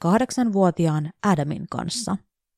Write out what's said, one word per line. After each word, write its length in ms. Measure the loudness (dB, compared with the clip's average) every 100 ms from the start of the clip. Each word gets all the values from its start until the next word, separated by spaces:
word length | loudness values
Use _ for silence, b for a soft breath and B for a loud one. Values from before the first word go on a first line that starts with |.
kahdeksanvuotiaan 1120 | 2 2 2 0 0 4 2 2 0 0 -4 -2
Adamin 440 | 0 2 0 -4 -8
kanssa. 460 | -8 -6 -6 -6 -6 _ _ _